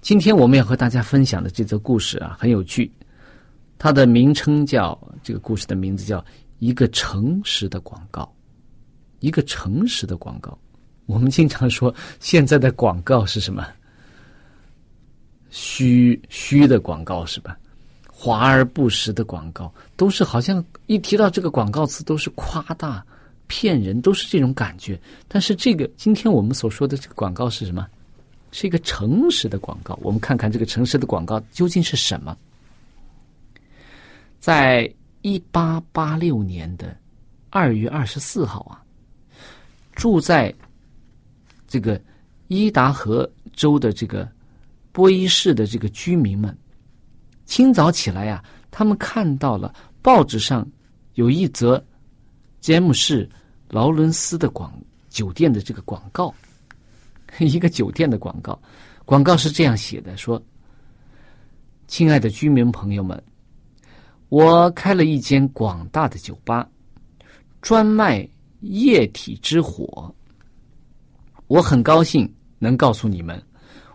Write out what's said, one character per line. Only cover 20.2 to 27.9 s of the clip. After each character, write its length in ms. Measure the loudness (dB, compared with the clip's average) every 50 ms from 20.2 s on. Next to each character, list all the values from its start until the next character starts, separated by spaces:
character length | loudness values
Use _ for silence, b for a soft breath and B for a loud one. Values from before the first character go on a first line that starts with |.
| -2
好 160 | 0 0 -2
像 240 | -2 0 -2 -2 -4 -6 -12 -20 -4
一 120 | -2 -2 -2
提 160 | 0 0 2
到 140 | 2 2 2
这 140 | 2 0 -4
个 80 | -2
广 200 | -2 -2 -2 -2
告 140 | -2 -2 -2
词 180 | -2 -4 -8 -4
都 140 | -4 -4
是 140 | -4 -4 -8
夸 320 | -10 -10 -10 -10 -10 -10 -10 -10 -12
大、 300 | -10 -8 -10 -10 -10 -14 b b b b b b b b _
骗 300 | -8 -2 0 0 2 2
人， 220 | 0 -2 -4 0
都 140 | 2 2 2
是 120 | 2 -2
这 140 | -2 0 0
种 120 | 2 0 0
感 220 | -2 -6 -6 -8 -12
觉。 200 | -12 -12 -12 -12 B B B B B B
但 120 | -2 -2
是 140 | 0 0 -2
这 200 | 0 2 0 0
个， 120 | 0 -2 -6 -8 _
今 160 | 0 0 0
天 180 | 2 2 2 2
我 80 | 2
们 140 | 2 0 -2
所 160 | -2 -4 -6
说 180 | -4 -2 -4 -4
的 80 | -4
这 100 | -6 -10
个 80 | -12 -8
广 200 | -6 -6 -6 -4
告 160 | -4 -4 -4
是 160 | -4 -6 -8
什 80 | -8 -8
么？ 120 | -8 -10 -10